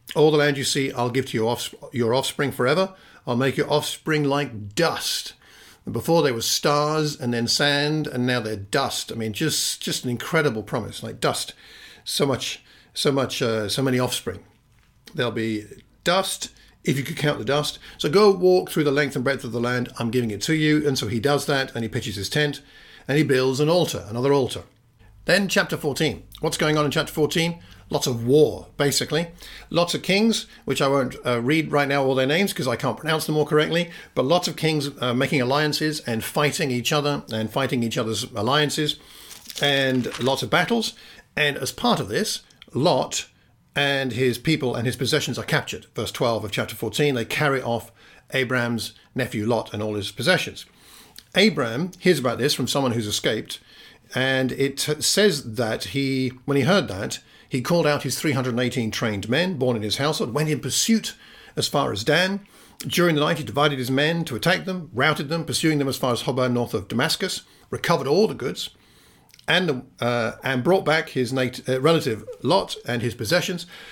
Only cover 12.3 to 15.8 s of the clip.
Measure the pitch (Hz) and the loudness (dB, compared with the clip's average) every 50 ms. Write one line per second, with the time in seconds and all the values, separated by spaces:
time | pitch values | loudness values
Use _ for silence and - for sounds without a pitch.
12.3 | 131 123 - - - - - - - - - _ - - - 151 135 139 127 127 | 0 -2 -4 -6 -8 -10 -14 -20 -20 -20 -20 _ -6 -2 0 0 2 2 0 -2
13.3 | - - 135 117 113 110 107 98 - - 135 135 127 123 127 120 - - - - | -2 -2 -2 0 0 0 -2 -2 -2 -2 0 0 2 2 0 0 -2 -4 -6 -8
14.3 | 92 90 - - _ _ _ _ _ _ _ _ _ _ _ - - - 123 117 | -10 -10 -12 -20 _ _ _ _ _ _ _ _ _ _ _ -10 -6 -4 -2 -2
15.3 | 107 117 113 110 110 104 104 - - - | -2 -2 -2 -2 -2 -4 -6 -10 -16 -20